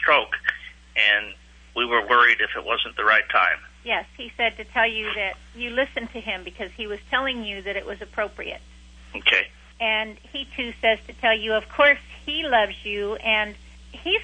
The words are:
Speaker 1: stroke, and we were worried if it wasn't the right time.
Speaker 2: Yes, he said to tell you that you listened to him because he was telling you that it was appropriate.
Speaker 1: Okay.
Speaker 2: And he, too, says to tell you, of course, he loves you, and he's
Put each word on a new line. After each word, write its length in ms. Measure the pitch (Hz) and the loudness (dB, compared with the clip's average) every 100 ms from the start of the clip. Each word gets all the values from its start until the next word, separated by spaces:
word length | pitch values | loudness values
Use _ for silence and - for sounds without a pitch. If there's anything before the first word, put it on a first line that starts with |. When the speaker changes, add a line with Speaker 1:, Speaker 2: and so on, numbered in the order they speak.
Speaker 1:
stroke, 360 | - 139 107 - - - - - - 113 | 6 4 2 -4 -4 -4 -12 -20 -6 2
and 400 | 104 104 104 - - - - 117 | 4 4 0 -12 -20 -20 -8 -4
we 100 | 120 | 2
were 220 | 117 104 | 2 4
worried 320 | 120 120 110 | 6 8 6
if 120 | 104 - | 0 -4
it 100 | - | -2
wasn't 300 | 113 113 - | -2 -2 0
the 100 | 107 | 4
right 220 | 107 - | 4 4
time. 300 | 101 90 76 - - | 4 4 2 -6 -14
Speaker 2:
Yes, 220 | 233 185 - - | -4 -4 -4 -14
he 140 | 233 - | -14 -4
said 180 | 226 220 | -2 -4
to 60 | |
tell 240 | 214 247 226 | -4 0 0
you 260 | 220 214 | 0 -6
that 220 | 208 190 - - | -4 -6 -6 -16
you 180 | 233 240 | -10 -4
listened 380 | 240 269 247 233 | -2 -2 -4 -8
to 80 | 247 | -10
him 220 | 214 185 180 | -8 -8 -10
because 260 | - 185 | -12 -12
he 160 | - 214 | -10 -10
was 120 | 202 - | -10 -2
telling 320 | 262 269 247 | -2 0 -4
you 180 | 208 196 | -8 -8
that 120 | 190 196 | -6 -6
it 100 | 190 | -8
was 160 | 202 | -12
appropriate. 600 | 208 - 202 - - - - - - - - | -8 -4 -4 -6 -12 -12 -16 -20 -20 -20 -16
Speaker 1:
Okay. 360 | 101 - 92 - - - - | -4 0 0 0 -10 -20 -4
Speaker 2:
And 380 | 226 214 220 202 - | -2 0 -4 -10 -12
he, 160 | 277 269 - | -12 -10 -8
too, 180 | 233 - | -8 0
says 180 | 226 214 - | 2 2 -4
to 60 | |
tell 240 | - 233 220 | -2 0 0
you, 160 | 220 | 0
of 140 | 220 - | -2 0
course, 300 | - 285 277 - - 294 | 4 6 4 -2 -14 -8
he 180 | 311 | -6
loves 420 | 311 233 202 - 208 | 2 2 2 -2 -8
you, 300 | 208 202 220 | -6 -4 -4
and 400 | 226 214 208 208 - - - | 0 0 0 -8 -20 -20 -20
he's 300 | - 339 415 | -10 -2 -2